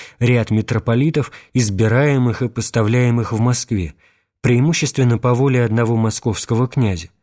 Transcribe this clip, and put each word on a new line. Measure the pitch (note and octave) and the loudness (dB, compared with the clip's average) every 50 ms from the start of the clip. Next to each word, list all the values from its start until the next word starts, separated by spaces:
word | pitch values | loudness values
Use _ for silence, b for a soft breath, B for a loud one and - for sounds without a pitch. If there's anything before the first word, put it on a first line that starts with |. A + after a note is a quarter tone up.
| B B B B | B B B B
ряд | A#2+ A#2+ B2 A#2+ G#2+ - | 0 2 2 2 2 0
митрополитов, | A2 A2 G#2+ - A2 A2 - A#2+ A#2 A#2+ C#3 D#3+ D#3 D3+ B2 - B B B B B | 0 -2 0 0 -4 -4 -2 0 0 0 0 0 0 -2 -4 -4 B B B B B
избираемых | B2+ A#2 G#2 G2 F#2 A2 A2 A2+ B2+ C#3+ D3 C#3 C3 B2 A#2+ G#2+ - | -2 -2 0 0 0 2 2 2 2 2 2 2 2 0 0 0 -2
и | B2+ A2+ | -4 -6
поставляемых | - A#2 A2+ - - A#2+ A2 G#2 A#2 B2 B2 A#2+ A#2 A#2 A2 - | -4 -6 -8 -4 -2 0 0 2 2 2 2 2 2 0 -2 -2
в | A#2 G#2+ | -2 0
Москве, | A#2 B2 B2 - - - A2+ G2 F2 D2+ - b b b b b b b b _ | 0 0 0 -2 -4 -4 -4 -4 -4 -6 -8 b b b b b b b b _
преимущественно | - B2 B2 A#2+ C3+ E3 E3 - D#3 B2+ - C3+ C3 A#2+ A#2 A2 | 0 0 2 2 2 2 0 0 -2 -4 -2 0 2 2 2 0
по | A#2 B2 B2 | 0 0 0
воле | A#2+ C3+ C#3 B2+ B2 A#2+ | 2 2 0 2 2 0
одного | A2 A2 A#2 A#2 A2 A#2 | 0 0 0 0 0 0
московского | A2+ A2 A2 G#2+ - - A#2+ G2+ - - - A#2 A2+ B2+ | 0 0 0 -2 -2 -4 -4 -4 -4 -4 -2 -2 0 0
князя, | B2 - C#3 B2 G#2 F#2 E2 D#2+ - _ _ | 0 0 0 0 0 0 -4 -8 -12 _ _